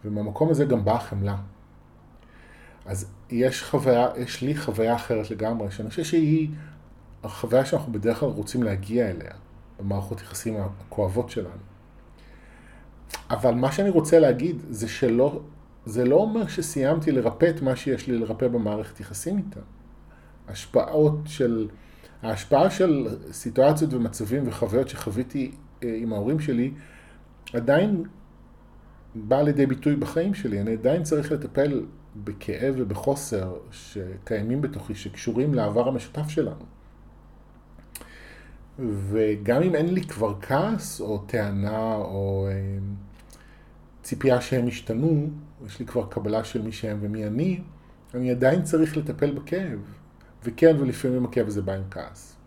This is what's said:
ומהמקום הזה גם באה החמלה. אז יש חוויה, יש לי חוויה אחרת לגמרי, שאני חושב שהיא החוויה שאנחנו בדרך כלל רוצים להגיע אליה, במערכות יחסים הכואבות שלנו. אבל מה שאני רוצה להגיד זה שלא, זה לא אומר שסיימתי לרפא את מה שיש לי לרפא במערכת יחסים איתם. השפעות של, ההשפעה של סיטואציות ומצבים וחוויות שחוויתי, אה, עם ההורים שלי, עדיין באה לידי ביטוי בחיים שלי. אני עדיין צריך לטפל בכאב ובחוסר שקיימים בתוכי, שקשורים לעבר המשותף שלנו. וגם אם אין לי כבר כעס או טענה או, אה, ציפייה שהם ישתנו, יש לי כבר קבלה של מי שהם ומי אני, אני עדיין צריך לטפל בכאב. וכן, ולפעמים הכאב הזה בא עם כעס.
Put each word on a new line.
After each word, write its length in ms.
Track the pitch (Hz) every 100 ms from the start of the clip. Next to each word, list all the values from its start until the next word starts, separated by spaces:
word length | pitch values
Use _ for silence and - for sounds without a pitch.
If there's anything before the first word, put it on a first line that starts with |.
ומהמקום 440 | 107 104 104 - 156
הזה 160 | 147
גם 200 | 147 117
באה 100 | 101
החמלה. 400 | 117 - 101 98 98 98 - - - - - - - - - - - - -
אז 260 | - 95 - - -
יש 340 | 120 127 127
חוויה, 440 | - 143 151 120 123 113
יש 240 | 120 -
לי 160 | 127 147
חוויה 380 | 139 104 113
אחרת 360 | 120 - 113 98
לגמרי, 400 | 101 107 117 101
שאני 180 | - 110
חושב 140 | 175
שהיא 460 | 156 170 156 160 151 - - - - - - -
החוויה 420 | - - 113 123
שאנחנו 280 | 131 156 143
בדרך 260 | 107 110 117
כלל 100 | 139
רוצים 340 | 104 101 123
להגיע 460 | 113 98 98 120 110
אליה, 240 | 85 - - - - - -
במערכות 420 | 98 98 98 95
יחסים 360 | - - 113 107
הכואבות 720 | 95 98 - - 95 107 120
שלנו. 400 | 117 90 92 - - - - - - - - - - - - - - - - -
אבל 260 | 110 123
מה 160 | 120 135
שאני 180 | 175 196
רוצה 300 | 170 151 165
להגיד 420 | 143 123 160 160 -
זה 180 | 110 110
שלא, 540 | - 123 117 143 151 - - - -
זה 200 | 113 107
לא 100 | 123
אומר 320 | 156 220 220 208
שסיימתי 640 | - - 143 135 165 156
לרפא 380 | 131 117 - 170
את 120 | 156
מה 140 | 135
שיש 320 | 127 143 120 -
לי 100 | 117
לרפא 300 | 110 104 127
במערכת 520 | 117 107 104 107 -
יחסים 380 | 98 98 165 202
איתם. 240 | - 101 - - - - - - - - -
השפעות 720 | 98 - 123 - 151 151 151
של, 420 | - - 123 113 110 - - - - -
ההשפעה 480 | 113 101 - 139 185
של 380 | 185 185 143 113 127 -
סיטואציות 640 | - 120 127 139 156 151
ומצבים 500 | 127 110 - 104 135 127
וחוויות 420 | 101 104 113 135
שחוויתי, 640 | 135 - 101 123 139 131 - - -
אה, 120 | 120 113
עם 160 | 113
ההורים 260 | 107 107 151
שלי, 340 | 151 120 131 143 - - - - - - -
עדיין 500 | 120 120 147 208 185 - - - - - - - - - - -
באה 280 | 113 104 135
לידי 220 | 147 139
ביטוי 300 | 135 127 151
בחיים 380 | 143 - 160 190
שלי. 280 | 196 120 101
אני 120 | 107
עדיין 300 | 113 120 170
צריך 280 | 151 151 147
לטפל 540 | 151 - - 147 131 - - -
בכאב 600 | 110 101 98 - 92 131 131
ובחוסר 800 | 107 98 - 143 - 104 92 90 -
שקיימים 880 | - - 104 92 98 - 110 110 135
בתוכי, 340 | 147 147 -
שקשורים 580 | 101 98 - - 110 147
לעבר 340 | 127 107 107 120
המשותף 420 | 127 - 151 151
שלנו. 360 | - 131 - - - - - - - - - - - - - - - - - - - - - - -
וגם 840 | 123 101 98 107 107 104 104 127
אם 120 | 180
אין 180 | 156 170
לי 100 | 185
כבר 300 | - - 107 104
כעס 600 | - 139 202 220 - -
או 160 | 95 101
טענה 800 | - 120 104 98 101 110 113
או, 520 | 107 90 98 98 98 98
אה, 260 | 98 98 98 98 98 98 - - - - - - - - - -
ציפייה 320 | 123 131 123
שהם 260 | - 131 120
ישתנו, 600 | - - 113 156 151 147 - - -
יש 140 | 107 -
לי 60 |
כבר 200 | 120 127 107
קבלה 340 | 113 104 110
של 180 | 110 117
מי 100 | 110
שהם 260 | 107 107 104
ומי 240 | 104 110
אני, 360 | 104 113 180 180 - - - - -
אני 180 | 123 127
עדיין 320 | 123 131 170
צריך 340 | 156 160 156 156
לטפל 340 | 151 - 147
בכאב. 480 | 143 - 180 185 107 101 - - - - -
וכן, 320 | 117 - 160 151
ולפעמים 460 | 135 - 127 127
הכאב 220 | 123 127 107
הזה 140 | 101
בא 120 | 95
עם 100 | 98 95
כעס. 460 | 92 - - - -